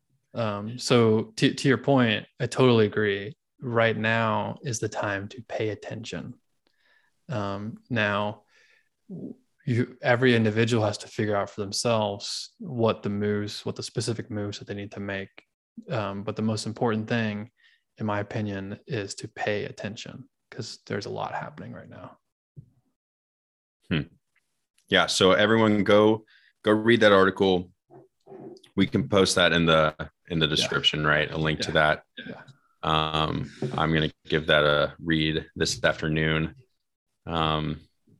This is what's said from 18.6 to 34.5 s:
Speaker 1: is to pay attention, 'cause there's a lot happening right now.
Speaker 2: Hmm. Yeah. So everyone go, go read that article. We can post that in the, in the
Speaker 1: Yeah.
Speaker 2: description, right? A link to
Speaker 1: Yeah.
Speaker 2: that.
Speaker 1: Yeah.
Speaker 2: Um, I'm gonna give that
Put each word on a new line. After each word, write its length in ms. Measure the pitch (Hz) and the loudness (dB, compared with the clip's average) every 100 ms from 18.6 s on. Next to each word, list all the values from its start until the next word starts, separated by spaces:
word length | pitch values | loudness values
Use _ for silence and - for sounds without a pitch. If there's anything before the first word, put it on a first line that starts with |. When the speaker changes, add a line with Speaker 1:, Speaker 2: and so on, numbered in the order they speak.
| 95 101 - | -8 -12 -8
Speaker 1:
is 280 | 117 95 | -6 -6
to 120 | - 110 | -10 -14
pay 380 | - - 104 | -6 -4 -4
attention, 640 | 101 - 104 123 - 127 - _ - | -6 -10 -12 -10 -14 -16 -20 _ -18
'cause 300 | - 113 - | -14 -12 -12
there's 220 | - 101 104 | -10 -8 -8
a 40 | |
lot 220 | 104 - | -8 -8
happening 400 | - 120 151 117 | -8 -10 -14 -16
right 160 | 117 110 | -16 -18
now. 300 | - - - _ _ _ - - _ _ _ _ _ _ _ _ _ _ _ - | -20 -20 -20 _ _ _ -20 -20 _ _ _ _ _ _ _ _ _ _ _ -6
Speaker 2:
Hmm. 140 | 80 - _ _ _ _ _ _ _ - | -4 -6 _ _ _ _ _ _ _ 2
Yeah. 180 | 95 82 | 4 4
So 260 | - 95 | 4 6
everyone 500 | 92 107 113 110 104 | 6 6 6 4 4
go, 440 | 101 104 107 110 - _ _ _ | 6 6 6 4 -4 _ _ _
go 100 | 107 | 0
read 280 | 107 113 117 | 2 4 6
that 120 | 107 | 8
article. 580 | 98 95 95 95 90 92 _ _ - - _ - - - - _ - | 8 6 4 2 2 -2 _ _ -20 -20 _ -20 -18 -18 -20 _ 0
We 100 | 95 | 2
can 220 | 101 135 | 0 2
post 280 | 101 95 92 | 2 4 4
that 160 | 87 | 4
in 100 | 85 | 4
the, 320 | 82 78 78 - 82 _ - | 4 4 2 -2 -12 _ -6
in 100 | 82 | 0
the 80 | 76 | 0
Speaker 1:
Yeah. 40 | |
Speaker 2:
description, 560 | 76 - 69 - 78 76 | 0 0 0 0 0 0
right? 240 | 76 76 | 2 0
A 80 | 78 | -2
link 220 | 78 73 | -2 -2
to 80 | - | 0
Speaker 1:
Yeah. 40 | |
Speaker 2:
that. 300 | 78 76 - _ - | 2 2 2 _ -18
Speaker 1:
Yeah. 240 | - - - - _ _ | -16 -16 -20 -20 _ _
Speaker 2:
Um, 680 | 80 78 78 78 78 82 - - 69 80 | -2 0 0 -2 -2 -4 -6 -8 -6 -2
I'm 160 | 78 | 0
gonna 180 | 80 78 - - | 0 -2 -6 -4
give 200 | 80 | -2
that 160 | 78 | 2